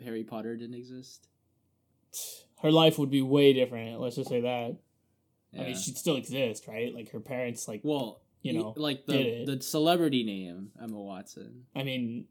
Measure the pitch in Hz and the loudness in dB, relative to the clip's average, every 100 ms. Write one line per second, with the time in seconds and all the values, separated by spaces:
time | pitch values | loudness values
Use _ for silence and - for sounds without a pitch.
0 | 120 113 110 110 110 117 117 123 123 127 | -8 -8 -6 -8 -8 -8 -10 -12 -14 -16
1 | 127 - _ _ _ _ _ _ _ _ | -18 -20 _ _ _ _ _ _ _ _
2 | _ - - - - - 156 160 160 156 | _ -12 -12 -14 -20 -2 6 8 8 6
3 | 139 135 131 143 139 131 123 120 113 117 | 2 2 4 8 10 8 4 0 -8 -6
4 | 127 135 - 123 123 123 117 - _ _ | -6 -4 -2 0 0 -2 -4 -8 _ _
5 | _ _ _ _ _ - 127 120 127 123 | _ _ _ _ _ -8 -6 -4 -6 -2
6 | 170 135 120 131 120 107 - 110 120 120 | 0 0 -2 -2 -2 -2 -10 -6 -6 -6
7 | 110 117 110 127 120 117 - 107 151 143 | -12 -12 -8 -6 -4 -6 -8 -4 -2 0
8 | 113 - _ _ 139 160 110 143 151 131 | -2 -8 _ _ -4 -2 -4 -2 -2 -2
9 | - 143 120 117 143 135 - 156 160 175 | 0 2 2 -2 -4 -4 -2 2 4 4
10 | 160 127 110 98 90 90 98 - 117 104 | 4 2 0 -4 -8 -10 -14 -14 -12 -10
11 | 98 95 - - 113 123 127 139 135 127 | -10 -12 -14 -16 -16 -18 -12 -6 -4 -2
12 | 117 120 - | -4 -6 -12